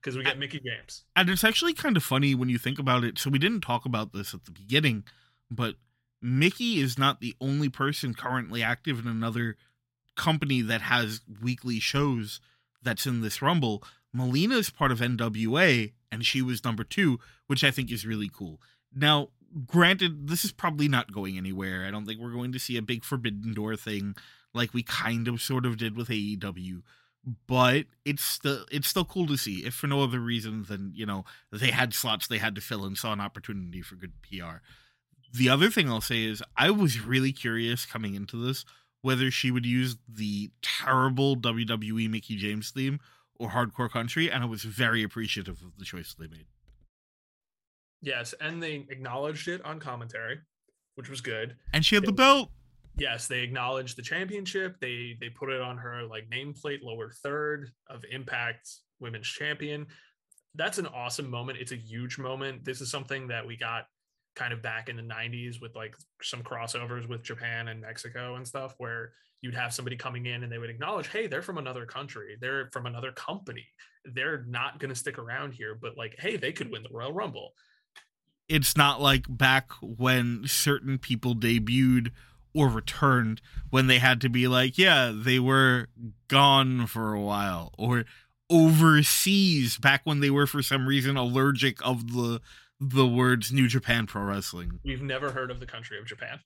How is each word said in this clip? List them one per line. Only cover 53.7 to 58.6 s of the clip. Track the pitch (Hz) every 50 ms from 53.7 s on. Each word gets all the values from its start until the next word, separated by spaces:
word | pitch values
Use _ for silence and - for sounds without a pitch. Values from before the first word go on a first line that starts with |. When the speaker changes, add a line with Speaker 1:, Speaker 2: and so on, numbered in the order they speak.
| 131 131 131 123 120 -
Speaker 1:
the | 120
championship. | 117 156 170 190 185 202 202 196 185 - 196 190 185 185 _
They, | - 127 123 120 120 120 117 117
they | 120 117
put | 117 - - 135
it | 135 127
on | 127 123 123 123
her, | 120 120 120 120 120
like, | 110 110 110 110 113
nameplate, | 117 127 135 143 143 - - 151 143 143
lower | 123 123 110 117 110 113
third | 117 - - 143 143 151 151 151 151 147 143 123 123 _ _ _
of | 135 123 120 -
Impact | 127 131 131 123 - 120 120 117 117 120